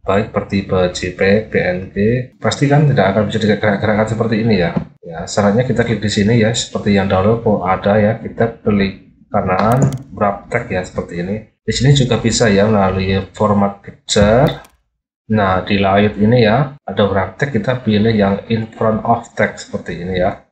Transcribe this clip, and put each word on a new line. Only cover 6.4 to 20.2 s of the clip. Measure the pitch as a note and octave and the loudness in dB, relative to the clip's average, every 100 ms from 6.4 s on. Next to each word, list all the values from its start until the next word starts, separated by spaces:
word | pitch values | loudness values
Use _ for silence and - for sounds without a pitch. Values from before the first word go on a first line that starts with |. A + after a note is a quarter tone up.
ya, | G#2+ | 2
seperti | A#2+ - - G#2+ G2 | 0 -6 -4 0 0
yang | G2 | 2
dahulu | F#2+ G2+ A2+ A2+ G2 | 2 2 0 0 0
ada | F2+ F#2 G#2 G#2+ | 0 0 2 2
ya, | G#2 A#2 | 2 -2
kita | G2 - A2+ - A2+ | -8 -4 -4 -2 -2
klik | G2+ G2 - - _ _ | 0 -2 -4 -20 _ _
kanan, | G2+ G2 F#2+ G#2 B2+ C3+ - - - | -4 -2 0 2 2 0 -2 -12 -2
wrap | G#2 G2 - | -2 -2 -6
text | A#2 - | -6 -4
ya, | F#2 | -6
seperti | F2+ - - F2 | -6 -10 -8 -8
ini. | F2+ G#2+ - _ | -6 -8 -10 _
Di | - | -6
sini | - B2+ | 2 4
juga | C#3 A#2+ G#2+ | 4 4 0
bisa | A#2 G#2+ A2+ | 0 2 2
ya | G2 G#2+ | 4 4
melalui | G#2 F#2+ F#2 F#2+ F#2+ - - | 2 2 0 -2 -2 -4 -2
format | G#2+ G2+ G2+ - - | 0 2 0 -2 -18
picture. | - - A2 G#2 A#2 D#3 - - _ _ _ _ _ - | -20 -2 2 4 4 2 -2 -14 _ _ _ _ _ -2
Nah, | G#2+ F#2+ F#2 | 0 2 -2
di | F2+ G2+ | 0 0
layout | G2 G2+ G#2 G2 | 2 4 2 2
ini | G#2+ B2 | 2 4
ya, | G#2+ A#2+ D3 - | 4 2 0 -6
ada | - G2 G2+ | -8 -2 0
wrap | F#2+ F#2 - | 0 -4 -4
text, | D3+ | -4
kita | A2+ G2+ B2 A2 | -2 -2 -2 0
pilih | G#2 A2+ G#2+ | 2 2 2
yang | G2 G2 - | 2 0 -2
in | A2+ A2 | -4 -4
front | - A2 G#2+ - | -4 -2 -2 0
of | A#2+ - - | -2 -2 -4
text | G#2 - - | -4 -4 -12
seperti | G2+ - E2+ | -12 -10 -10
ini | F2+ | -6
ya. | F#2 | -2